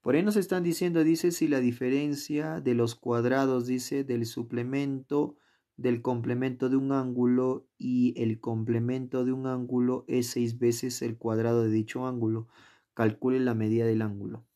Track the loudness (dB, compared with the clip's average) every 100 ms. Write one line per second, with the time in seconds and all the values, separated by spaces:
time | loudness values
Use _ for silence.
0 | 2 2 2 2 0 0 0 0 0 4
1 | 4 4 2 0 0 2 2 0 0 0
2 | 0 -4 -4 -4 -4 -4 0 2 0 -2
3 | -2 0 2 2 2 0 0 -4 -2 -4
4 | -2 -2 -2 -6 -6 -6 -4 -2 -2 -4
5 | -4 -2 -2 -6 _ _ _ -4 0 0
6 | 0 -2 -2 -2 -2 -2 0 2 2 0
7 | 0 2 4 4 2 -2 -8 _ -2 2
8 | 2 2 -2 -2 -4 -4 0 0 0 -2
9 | -4 -2 0 -2 -2 -4 -2 2 2 0
10 | 0 -2 0 0 -2 2 0 0 -4 -6
11 | -6 -4 -2 0 2 2 4 2 0 -4
12 | -4 -2 -2 -2 -6 _ -20 _ _ 0
13 | 0 2 0 2 2 0 0 2 2 0
14 | -2 -6 -10 -12 _